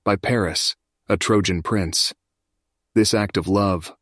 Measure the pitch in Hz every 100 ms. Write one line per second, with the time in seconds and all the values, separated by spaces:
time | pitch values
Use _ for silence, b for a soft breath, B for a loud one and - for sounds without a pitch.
0 | - 101 - 120 92 80 - - _ _
1 | _ 101 - 107 92 90 80 107 85 -
2 | - - _ _ _ _ _ _ _ -
3 | 104 110 101 - 85 101 101 90 78 -